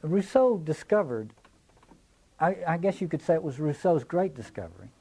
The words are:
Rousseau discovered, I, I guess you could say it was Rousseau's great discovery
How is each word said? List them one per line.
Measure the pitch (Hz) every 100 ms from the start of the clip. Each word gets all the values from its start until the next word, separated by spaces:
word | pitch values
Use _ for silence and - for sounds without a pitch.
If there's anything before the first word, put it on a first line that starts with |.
Rousseau | 156 190 196 262 254 214
discovered, | 156 151 - 208 165 117 110 - _ _ _ _ _ - _ _ _ _
I, | 165 190 175
I | 170
guess | 190 190
you | 180
could | 160
say | -
it | 165
was | 160 131
Rousseau's | 151 143 185 160
great | 127 170 190 127
discovery | 107 - 85 87 107 _